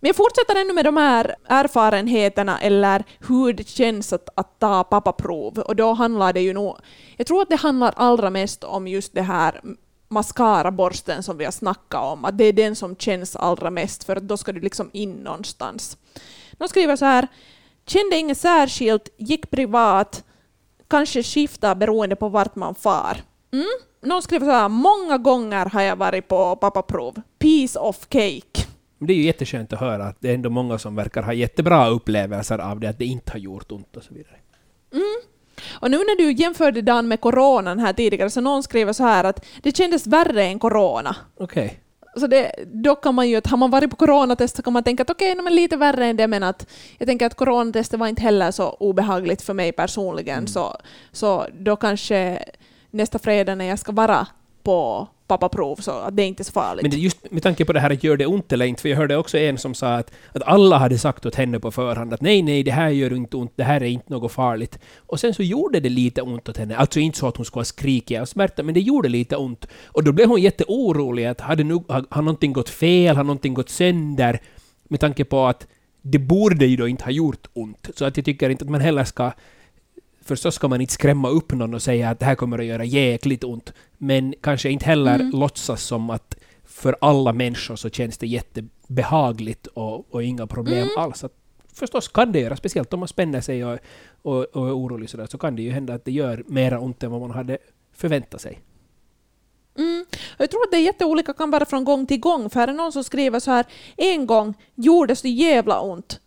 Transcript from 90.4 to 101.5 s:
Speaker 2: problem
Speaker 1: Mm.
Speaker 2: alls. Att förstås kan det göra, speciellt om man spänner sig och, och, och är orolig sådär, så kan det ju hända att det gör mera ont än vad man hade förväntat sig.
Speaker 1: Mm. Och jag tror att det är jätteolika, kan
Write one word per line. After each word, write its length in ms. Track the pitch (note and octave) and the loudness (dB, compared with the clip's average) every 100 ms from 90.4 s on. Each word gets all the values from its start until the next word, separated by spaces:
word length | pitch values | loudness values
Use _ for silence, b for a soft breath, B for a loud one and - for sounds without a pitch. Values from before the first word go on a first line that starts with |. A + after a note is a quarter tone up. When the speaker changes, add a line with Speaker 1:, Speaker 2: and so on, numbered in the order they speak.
| A2 | -8
Speaker 2:
problem 360 | - A#2+ - | -8 -4 -2
Speaker 1:
Mm. 160 | G4+ G#4+ | -2 -4
Speaker 2:
alls. 260 | D#3 - | -6 -8
Att 80 | C4+ _ _ _ _ | -14 _ _ _ _
förstås 340 | - C4 B3+ - | -12 -6 -6 -4
kan 240 | - A#3+ | 0 0
det 80 | F3 | 0
göra, 160 | A#2 C#3 | -2 -4
speciellt 360 | F#3+ - B2+ | -6 -4 -4
om 60 | F3+ | -6
man 80 | F3+ | -8
spänner 320 | - F3 C3+ | -4 -4 -4
sig 240 | - B2+ | -6 -6
och, 140 | A#2+ A#2+ b b b b | -6 -8 b b b b
och, 220 | - C3 | -6 -4
och 240 | B2+ - C3 | -4 -4 -4
är 40 | C3+ | -4
orolig 340 | B2+ A#2+ G#2+ | -6 -10 -12
sådär, 160 | A#2 G#2+ | -14 -14
så 80 | C3 | -8
kan 180 | D#3+ A#2 | -6 -6
det 60 | |
ju 80 | A2+ | -6
hända 240 | B2+ C3+ | -6 -6
att 100 | A#2+ | -10
det 80 | - | -6
gör 320 | C3+ C#3 A#2 - | -4 -4 -6 -6
mera 340 | C#3 B2+ B2 | 0 0 0
ont 220 | B2+ B2 | -6 -8
än 80 | B2 | -8
vad 100 | A#2+ | -8
man 100 | B2 | -8
hade 280 | A#2+ B2+ C3 _ _ _ _ | -10 -8 -8 _ _ _ _
förväntat 440 | E3+ D3 A#2+ - | -2 -2 -4 -16
sig. 200 | - - _ _ _ _ _ _ _ _ _ _ _ - | -16 -18 _ _ _ _ _ _ _ _ _ _ _ -4
Speaker 1:
Mm. 280 | D#4+ E4+ F4+ | -4 -4 -8
Och 300 | - - - | -14 -14 -4
jag 100 | D4 | -2
tror 120 | A4 | 0
att 80 | A#4+ | 0
det 60 | F4 | 2
är 60 | |
jätteolika, 500 | E4 G4 F4 D#4 E4+ | 2 0 0 0 -2
kan 180 | C#4 D#4 | -4 -2